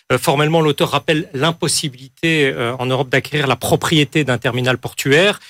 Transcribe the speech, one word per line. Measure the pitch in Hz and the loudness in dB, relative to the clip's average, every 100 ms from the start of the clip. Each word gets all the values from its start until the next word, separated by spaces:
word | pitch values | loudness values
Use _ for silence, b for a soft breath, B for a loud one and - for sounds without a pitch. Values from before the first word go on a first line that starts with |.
| - | -4
Euh, | 127 | -2
formellement, | - 143 151 165 | 0 2 2 2
l'auteur | 156 143 165 | 2 2 0
rappelle | 139 - 156 185 | 0 0 -2 -4
l'impossibilité, | 131 156 165 160 - 156 123 135 _ 165 160 139 | -2 -2 -2 -2 -2 -6 -10 -18 _ -2 0 0
euh, | 78 120 127 | 0 -4 -4
en | |
Europe | 123 131 131 | -2 -2 0
d'acquérir | 135 - 151 139 | -2 -2 -2 -2
la | 123 | -2
propriété | - 160 - 160 143 160 | 0 0 2 2 2 0
d'un | 139 120 | 0 -2
terminal | 135 123 127 120 | -2 -2 0 -2
portuaire, | 113 - 139 143 196 196 B | -4 -6 2 4 4 0 B